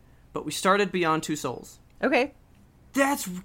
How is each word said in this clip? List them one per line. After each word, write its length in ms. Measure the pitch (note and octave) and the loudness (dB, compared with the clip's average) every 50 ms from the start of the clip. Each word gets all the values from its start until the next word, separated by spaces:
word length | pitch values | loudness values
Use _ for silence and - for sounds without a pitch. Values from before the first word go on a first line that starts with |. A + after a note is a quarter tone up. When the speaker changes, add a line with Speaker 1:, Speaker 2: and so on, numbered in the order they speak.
| - - - - - - - | -20 -20 -20 -20 -16 -12 -10
Speaker 1:
But 100 | - - | -8 -8
we 60 | D3+ | -8
started 400 | - - - F#3 G3 G3+ G3+ F3+ | -6 0 2 4 4 4 2 0
Beyond 320 | - F3+ E3+ D#3+ D#3 D#3+ - | 0 0 2 2 2 0 0
Two 120 | - D3+ | -4 -4
Souls. 440 | - - C3 A#2+ - - - - - - - _ - | -4 -4 -6 -6 -8 -12 -16 -20 -20 -20 -20 _ -2
Speaker 2:
Okay. 320 | - C4 D#4 A#3+ C4+ C#4+ - - - _ - - - - _ - - - - | 0 2 2 2 0 0 -4 -14 -20 _ -20 -20 -20 -20 _ -20 -16 -4 0
Speaker 1:
That's 340 | C4+ C#4 C#4 C#4 - - F#3 F3+ F3+ | 2 2 2 0 -2 -4 -8 -10 -10